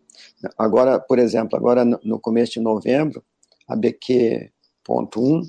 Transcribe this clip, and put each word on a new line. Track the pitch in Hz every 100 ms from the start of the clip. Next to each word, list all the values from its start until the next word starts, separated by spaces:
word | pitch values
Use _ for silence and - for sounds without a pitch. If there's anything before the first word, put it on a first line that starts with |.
| _ - - _ - -
agora, | 110 117 131 123
por | - 123
exemplo, | 117 117 113 -
agora | 117 123 120
no, | 120
no | 107 113
começo | 117 113 120
de | 113
novembro, | 113 107 107 135 156 - - _ _ _ -
a | 120
B | 117
Q | - - 123 117 117 113 _ _ _
ponto | - 120 113 107
um | 131 160